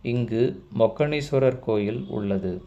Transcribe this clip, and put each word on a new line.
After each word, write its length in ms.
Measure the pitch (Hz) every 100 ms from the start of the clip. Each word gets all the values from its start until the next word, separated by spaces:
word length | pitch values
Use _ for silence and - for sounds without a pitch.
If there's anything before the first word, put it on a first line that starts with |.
இங்கு 600 | 120 123 113 110 127 - - -
மொக்கணீஸ்வரர் 800 | 113 - 147 147 139 135 131 123
கோயில் 460 | - 107 104 120 -
உள்ளது. 540 | 110 101 98 92 90